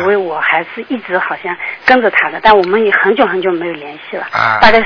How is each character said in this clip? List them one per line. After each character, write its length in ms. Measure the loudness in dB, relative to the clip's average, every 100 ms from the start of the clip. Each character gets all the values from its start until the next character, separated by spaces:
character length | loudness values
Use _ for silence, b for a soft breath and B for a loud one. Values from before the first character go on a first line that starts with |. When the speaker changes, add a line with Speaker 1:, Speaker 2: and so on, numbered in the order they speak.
Speaker 1:
为 120 | 2 0
我 240 | -2 -4
还 200 | -2 -2
是 260 | -4 -10 -8
一 100 | -8
直 180 | -4 -4
好 180 | -4 -6
像 120 | -8 -8 B B 2
跟 140 | 2
着 80 | 4
他 180 | 0 -2
的， 80 | 0
Speaker 2:
啊。 40 |
Speaker 1:
但 120 | 4 4
我 60 |
们 200 | 4 2 2
也 60 | 2
很 200 | 2 2
久 100 | 2
很 160 | 0
久 100 | -2
没 160 | -4 -6
有 60 |
联 240 | -10 -14 -18 -14
系 60 | -12
了， 120 | -8
Speaker 2:
啊。 280 | -2 0 4
Speaker 1:
大 80 | 4
概 100 | 4